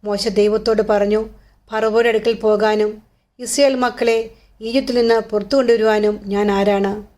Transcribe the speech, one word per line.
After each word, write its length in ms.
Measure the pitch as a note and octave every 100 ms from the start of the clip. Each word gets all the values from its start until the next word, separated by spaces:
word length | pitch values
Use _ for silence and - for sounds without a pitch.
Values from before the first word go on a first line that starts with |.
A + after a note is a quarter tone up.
മോശ 180 | G#3 G3+ A3+
ദൈവത്തോട് 500 | G3 G#3 G#3+ G#3+ G#3+
പറഞ്ഞു, 380 | G#3+ G#3 G3+ G#3+ A3 - _ _ _
"ഫറവോയുടെ 400 | A3 A3 A3 A#3
അടുക്കൽ 220 | A3 A3
പോകാനും 560 | A3 A3 G#3+ G#3+ G#3+ G#3 G#3+ _ _ _ _
ഇസ്രായേൽ 340 | A#3+ - C#4+ C4
മക്കളെ 420 | B3 A#3 A#3 A3+ A3+ - _ _
ഈജിപ്തിൽ 360 | A3 B3 C4 A#3+
നിന്ന് 180 | A#3 A3+ A3
പുറത്തു 260 | G#3+ G3 C#4
കൊണ്ടുവരുവാനും 580 | A#3+ A#3 A3 G#3+ G#3 G#3 G3+
ഞാൻ 200 | G3+ G#3
ആരാണ്?" 400 | G3 G3+ G3+ G3 G#3 G#3